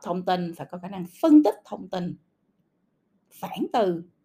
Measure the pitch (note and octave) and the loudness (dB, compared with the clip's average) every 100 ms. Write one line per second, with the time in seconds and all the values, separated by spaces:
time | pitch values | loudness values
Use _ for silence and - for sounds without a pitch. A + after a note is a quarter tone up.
0 | G3+ F3+ F3+ F3+ F3 E3 C#3 F3+ F#3+ G3 | -6 -6 -2 -2 -2 -8 -12 -14 -12 -12
1 | F3 - E4 D4+ E4+ - - - F#3 F#3 | -12 -2 6 8 6 0 -8 -14 -8 -6
2 | F3 D3 _ _ _ _ _ _ _ _ | -6 -10 _ _ _ _ _ _ _ _
3 | _ _ _ - F#3 - F4+ C4 G3 E3 | _ _ _ -16 -12 -8 -4 0 0 -2
4 | E3+ _ | -6 _